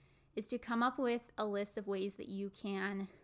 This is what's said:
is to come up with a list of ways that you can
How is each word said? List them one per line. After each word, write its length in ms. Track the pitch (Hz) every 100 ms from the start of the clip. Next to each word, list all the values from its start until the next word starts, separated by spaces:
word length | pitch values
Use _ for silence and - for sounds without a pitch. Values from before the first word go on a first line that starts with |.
| - - _ -
is 100 | 214
to 100 | 240
come 240 | - 233
up 160 | 247 254
with 240 | 254 240 - -
a 80 | 208
list 320 | 202 202 -
of 100 | 196
ways 280 | 196 196 -
that 140 | -
you 200 | 196 196
can 600 | - 208 196 190 196 196 -